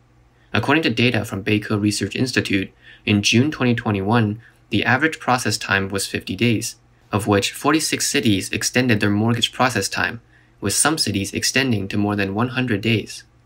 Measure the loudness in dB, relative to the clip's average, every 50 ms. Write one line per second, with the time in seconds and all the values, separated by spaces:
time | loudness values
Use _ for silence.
0 | _ _ _ _ _ _ _ _ _ -4 -4 -2 0 2 2 2 2 0 0 2
1 | 2 2 2 0 -4 -4 -6 -6 -2 0 0 0 0 -2 -2 0 2 0 0 0
2 | -4 -4 -2 -2 -2 0 0 -2 0 0 -2 -2 -2 -4 _ _ -20 -20 -18 -8
3 | 0 2 2 4 4 4 4 4 4 2 0 0 0 0 0 0 0 -2 -2 0
4 | 0 2 2 2 2 0 -2 -6 -12 -20 _ _ _ -4 -4 -2 2 2 2 2
5 | 2 -2 -2 -2 -2 0 0 0 0 -2 -4 -4 -2 -2 -2 -2 -2 -2 -4 -6
6 | -6 -4 -6 -8 -6 -6 -4 0 0 2 2 0 -2 -6 -10 _ _ _ _ _
7 | _ -4 -4 -2 2 4 2 2 2 0 -4 0 0 2 2 2 2 0 -2 -2
8 | -2 0 0 2 2 2 2 2 0 -4 -6 -4 -4 0 2 2 4 4 2 2
9 | 2 2 2 2 2 2 2 0 -2 -4 0 0 0 0 2 -2 -4 -2 -4 -4
10 | -4 -4 -6 -10 _ _ _ _ _ _ _ -6 -4 -2 0 2 2 2 2 0
11 | -2 -2 0 -2 -2 -2 -4 -2 -2 0 0 0 2 2 0 0 -2 -2 -2 0
12 | 0 0 0 0 -2 -2 0 -2 -2 -2 -2 -2 -2 0 -2 0 0 0 0 0
13 | -2 -4 -14 -16 -18 _ _ _ _